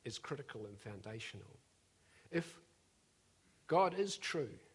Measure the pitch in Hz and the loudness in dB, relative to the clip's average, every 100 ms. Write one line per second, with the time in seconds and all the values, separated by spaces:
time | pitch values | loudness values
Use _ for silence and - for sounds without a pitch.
0 | - 110 - 143 139 113 107 101 110 101 | -6 -8 -6 -6 -6 -8 -8 -10 -10 -10
1 | 98 110 - 104 - - _ _ _ _ | -10 -8 -8 -10 -14 -20 _ _ _ _
2 | _ - - 170 170 - - _ _ _ | _ -20 -2 -2 -2 -10 -20 _ _ _
3 | _ _ _ _ _ _ - 165 190 185 | _ _ _ _ _ _ 4 6 8 4
4 | 196 - - 170 123 98 - | 0 0 -2 0 -2 -4 -20